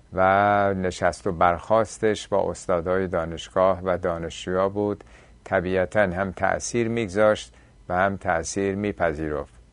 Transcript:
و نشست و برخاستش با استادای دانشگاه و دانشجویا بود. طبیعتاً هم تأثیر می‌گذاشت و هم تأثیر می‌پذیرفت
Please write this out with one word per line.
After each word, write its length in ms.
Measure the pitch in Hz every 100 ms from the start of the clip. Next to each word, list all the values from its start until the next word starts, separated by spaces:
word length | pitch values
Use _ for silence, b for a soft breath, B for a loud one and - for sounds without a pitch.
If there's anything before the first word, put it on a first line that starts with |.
| -
و 600 | 87 92 98 104 101 101
نشست 520 | 95 92 - 90 - 101
و 60 |
برخاستش 960 | 82 87 82 - 110 107 - 110 101 -
با 220 | 98 87
استادای 560 | 87 - 87 82 92 92
دانشگاه 720 | 87 82 82 - 95 95 90
و 140 | 92 87
دانشجویا 720 | 90 82 82 - 92 90 98
بود. 360 | 101 104 101 B B B -
طبیعتاً 560 | - 98 90 92 90 107
هم 320 | 98 87 95
تأثیر 560 | 85 95 87 - 120 113
می‌گذاشت 640 | 117 104 95 107 107 - b b b -
و 60 |
هم 220 | 90 98 98
تأثیر 580 | 95 82 82 98 98
می‌پذیرفت 800 | 98 104 95 85 76 78 73 71 - -